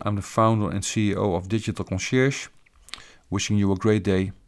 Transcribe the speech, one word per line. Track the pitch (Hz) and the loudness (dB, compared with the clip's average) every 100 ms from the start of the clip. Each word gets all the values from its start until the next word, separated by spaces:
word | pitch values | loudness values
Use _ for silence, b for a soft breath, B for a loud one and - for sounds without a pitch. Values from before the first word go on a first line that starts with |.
| 107 | -2
I'm | 101 | -4
the | |
founder | - - 113 113 101 | -2 2 2 2 0
and | 95 | -2
C | - - 104 | -4 0 0
E | |
O | 95 104 | 2 0
of | 87 95 | 0 -2
Digital | 113 110 95 | -4 -2 -6
Concierge. | 92 95 - 127 135 139 - - _ _ B B B B - | -4 -6 -2 0 0 -2 -8 -18 _ _ B B B B -6
Wishing | 101 - 104 | -4 0 2
you | 98 | 2
a | 95 | 2
great | 110 107 | 2 2
day | 101 95 95 - | 2 0 0 -6